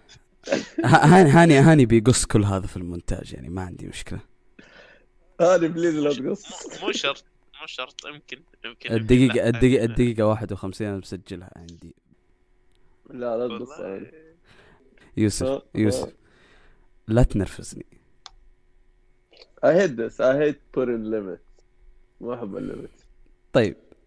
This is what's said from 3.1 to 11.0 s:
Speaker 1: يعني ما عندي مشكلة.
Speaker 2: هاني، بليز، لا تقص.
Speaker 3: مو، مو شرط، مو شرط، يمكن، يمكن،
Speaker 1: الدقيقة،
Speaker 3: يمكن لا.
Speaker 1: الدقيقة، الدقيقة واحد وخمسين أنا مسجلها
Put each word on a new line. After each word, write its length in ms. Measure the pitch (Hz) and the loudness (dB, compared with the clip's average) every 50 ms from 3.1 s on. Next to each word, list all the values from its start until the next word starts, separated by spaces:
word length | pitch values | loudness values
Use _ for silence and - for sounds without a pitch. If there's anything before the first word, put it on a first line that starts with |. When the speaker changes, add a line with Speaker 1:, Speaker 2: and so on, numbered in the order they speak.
| - - - - - | -8 -8 -8 -12 -16
Speaker 1:
يعني 160 | - 64 64 | -16 -14 -12
ما 140 | 87 92 92 | -10 -10 -10
عندي 240 | 92 87 - - | -12 -14 -16 -16
مشكلة. 340 | - - - - - 92 95 - _ _ _ _ _ _ - - _ _ - - _ _ _ _ _ _ _ _ _ _ - | -16 -14 -14 -14 -12 -14 -14 -14 _ _ _ _ _ _ -20 -20 _ _ -20 -20 _ _ _ _ _ _ _ _ _ _ 0
Speaker 2:
هاني، 280 | 170 175 185 175 165 160 | 2 4 4 4 2 -2
بليز، 260 | 170 165 170 175 160 | -2 -2 -2 -2 -2
لا 180 | 151 147 147 143 | 0 -2 -2 -2
تقص. 100 | 208 190 | -2 -4
Speaker 3:
مو، 640 | 170 - - - - 180 - - - - - - | -6 -8 -8 -10 -16 -18 -18 -16 -16 -14 -10 -8
مو 60 | 214 - | -6 -6
شرط، 320 | - - 139 139 - - _ _ _ _ _ _ 139 | -4 -4 -6 -6 -8 -12 _ _ _ _ _ _ -20
مو 60 | 151 | -20
شرط، 400 | 156 - - 127 127 _ - - | -16 -14 -14 -14 -14 _ -18 -18
يمكن، 360 | - 147 147 - - 131 127 _ _ _ _ - | -18 -18 -20 -20 -20 -20 -20 _ _ _ _ -18
يمكن، 300 | 110 120 - - 123 113 | -18 -18 -14 -10 -6 -4
Speaker 1:
الدقيقة، 280 | 110 110 107 127 123 131 | -4 2 2 4 4 4
Speaker 3:
يمكن 180 | 127 - 120 | 4 2 0
لا. 80 | 90 117 | 0 0
Speaker 1:
الدقيقة، 360 | 120 117 120 127 123 123 110 | 0 2 2 2 4 2 0
الدقيقة 420 | 117 117 127 123 120 117 107 107 | 0 0 0 0 0 0 0 0
واحد 260 | 107 107 107 113 98 104 | 0 0 -2 -4 -8 -10
وخمسين 360 | 95 - 95 95 - 110 104 | -10 -10 -10 -8 -8 -8 -6
أنا 80 | 101 | -6
مسجلها 540 | 95 | -8